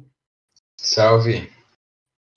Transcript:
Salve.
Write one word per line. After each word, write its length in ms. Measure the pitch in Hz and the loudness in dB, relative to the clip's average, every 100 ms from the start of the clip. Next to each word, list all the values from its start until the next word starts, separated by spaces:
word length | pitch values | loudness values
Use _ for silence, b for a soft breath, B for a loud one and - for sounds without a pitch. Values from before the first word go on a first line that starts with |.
| _ _ _ _ _ _ _ - | _ _ _ _ _ _ _ -12
Salve. 720 | - - 110 113 113 98 - _ _ _ _ _ _ _ _ | -6 0 2 2 0 -4 -10 _ _ _ _ _ _ _ _